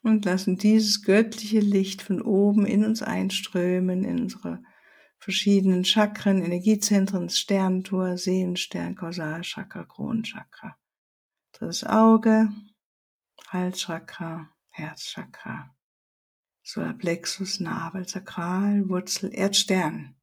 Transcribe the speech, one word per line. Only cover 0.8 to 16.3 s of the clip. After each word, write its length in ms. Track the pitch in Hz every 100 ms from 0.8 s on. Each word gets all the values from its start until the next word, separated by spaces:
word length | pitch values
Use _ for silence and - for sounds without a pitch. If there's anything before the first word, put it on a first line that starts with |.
| 208 -
göttliche 580 | - 202 226 - 214 220
Licht 420 | 208 196 190 -
von 180 | - 180
oben 460 | - 190 202 202 196
in 180 | 202
uns 180 | 214 220
einströmen, 1000 | - 180 190 190 - 180 180 185 185 185
in 160 | 196 87
unsere 420 | 185 - 175 175 - _ _ _ _ _
verschiedenen 680 | - 180 208 196 190 180
Chakren, 580 | 185 214 208 208 202 190
Energiezentren, 840 | 170 175 190 214 - 202 190 190 175
das 120 | -
Sternentor, 760 | - 196 190 185 185 185 185 180
Seelenstern, 800 | 180 185 185 180 - 180 170
Kausalchakra, 880 | 185 170 175 156 160 175 - 190 175
Kronenchakra, 920 | - - - 226 - - - - - - _ _ _ _ _ _ _
drittes 320 | - 170 175
Auge, 680 | - 214 226 220 226 220 220 208 - _ _ _ _ _ _ _ -
Halschakra, 1000 | 180 180 180 - 160 - - 165 160 151 _ _
Herzchakra, 1040 | - 156 - - - - - - - - _ _ _ _ _ _